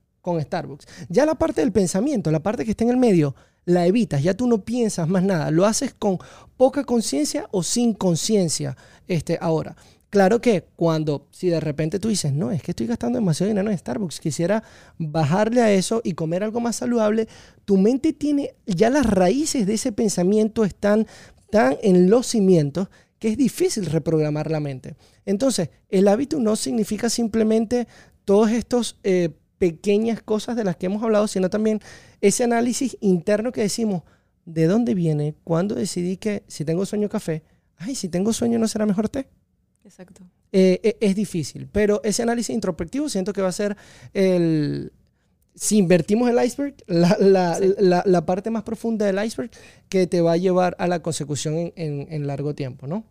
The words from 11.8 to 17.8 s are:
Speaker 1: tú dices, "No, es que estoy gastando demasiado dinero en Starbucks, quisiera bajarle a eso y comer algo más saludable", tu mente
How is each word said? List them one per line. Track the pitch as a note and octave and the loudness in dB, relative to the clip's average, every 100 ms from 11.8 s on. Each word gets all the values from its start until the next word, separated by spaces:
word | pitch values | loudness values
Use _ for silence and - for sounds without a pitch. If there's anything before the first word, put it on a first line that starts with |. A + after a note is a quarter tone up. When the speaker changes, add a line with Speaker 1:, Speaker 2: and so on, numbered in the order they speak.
| D#3+ F#3+ | -4 -2
Speaker 1:
tú | A3 | -2
dices, | G3+ D3 | -2 -2
"No, | C3+ A3+ | -2 -2
es | A3+ | -4
que | - | -6
estoy | F3+ A3+ | -6 -4
gastando | A#3 A#3+ B3 | -4 -2 -2
demasiado | F#3+ D3+ F#3+ | 0 0 0
dinero | G#3 G#3 | 0 -2
en | G3+ | -4
Starbucks, | - B3 F3+ - | -6 -6 -6 -6
quisiera | E3 C#3+ E3+ A3 - - - - | -6 -2 -2 -2 -4 -18 -20 -10
bajarle | D#3+ D#3+ C#3+ F#3 A3 B3 | -6 -2 0 2 2 2
a | A3+ | 4
eso | G3 - A3+ | 2 2 -2
y | G#3+ | -4
comer | E3 D#3+ F3 G#3+ | -4 -4 -4 -4
algo | A3+ | -4
más | A#3 G#3+ | -4 -4
saludable", | - A#3+ G#3+ A3 A3 - - _ - | -2 0 0 0 -4 -8 -20 _ 0
tu | |
mente | G3 | 4